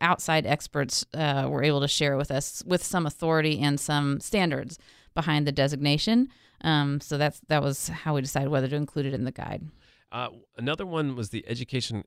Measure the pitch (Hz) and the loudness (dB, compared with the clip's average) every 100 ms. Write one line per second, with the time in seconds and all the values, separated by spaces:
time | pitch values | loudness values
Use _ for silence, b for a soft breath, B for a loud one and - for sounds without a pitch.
0 | 170 180 - 160 120 147 - 147 135 - | 0 0 2 0 2 -2 -2 -4 -2 -2
1 | - 156 151 139 135 147 147 147 143 - | -4 -2 0 0 0 2 2 2 2 2
2 | 147 139 147 135 - - - 180 - 185 | 2 0 0 -4 -4 -10 -2 0 2 0
3 | 156 - 165 160 156 151 143 143 - 147 | -2 -2 2 4 4 2 2 0 0 0
4 | 143 139 - 208 175 135 - 156 b b | 0 -2 0 0 2 0 -6 -14 b b
5 | b - 165 147 147 139 139 147 147 147 | b -4 0 2 2 2 2 2 2 4
6 | - 233 269 b b b 160 151 143 143 | 4 4 2 b b b 2 2 2 0
7 | - 143 147 - - 151 139 135 - 160 | -2 0 0 0 0 2 2 -2 -6 -6
8 | 160 147 131 143 139 143 131 147 147 156 | -2 -2 0 -2 2 0 0 -2 -2 -2
9 | 135 135 131 - - 98 156 - b b | -2 -2 -4 -6 -10 -10 -12 -18 b b
10 | b 117 123 117 _ - 123 160 190 160 | b -10 -8 -12 _ -6 -4 -2 -4 -2
11 | 147 123 107 117 - 117 127 131 - 107 | -2 -2 -6 -6 -6 -8 -4 -4 -4 -6